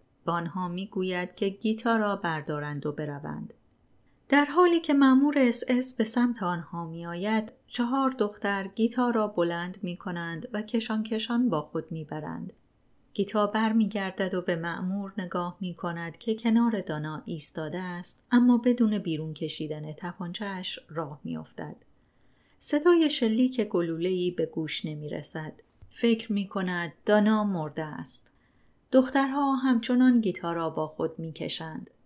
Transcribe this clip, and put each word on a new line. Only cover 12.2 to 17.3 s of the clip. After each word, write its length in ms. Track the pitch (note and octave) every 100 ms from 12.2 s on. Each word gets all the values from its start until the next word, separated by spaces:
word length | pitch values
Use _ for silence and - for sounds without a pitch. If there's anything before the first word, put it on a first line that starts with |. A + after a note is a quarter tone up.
| D3+ E3 F3 - _ _ _ _ _
گیتا 340 | - G3 G#3+ G#3
برمیگردد 840 | G#3+ A3 A3+ G3+ G3+ F#3+ F#3 F#3+
و 80 | F#3
به 140 | F3+ E3+
مأمور 580 | E3+ E3 F#3 G3+ G3 G3
نگاه 400 | F3+ F3+ F3 F3
می‌کند 560 | F3+ E3+ F3 E3+ E3+ D#3
که 180 | - A3
کنار 460 | A#3 A3+ A#3 G#3+
دانا 400 | - D3+ D3+ D#3
ایستاده 540 | -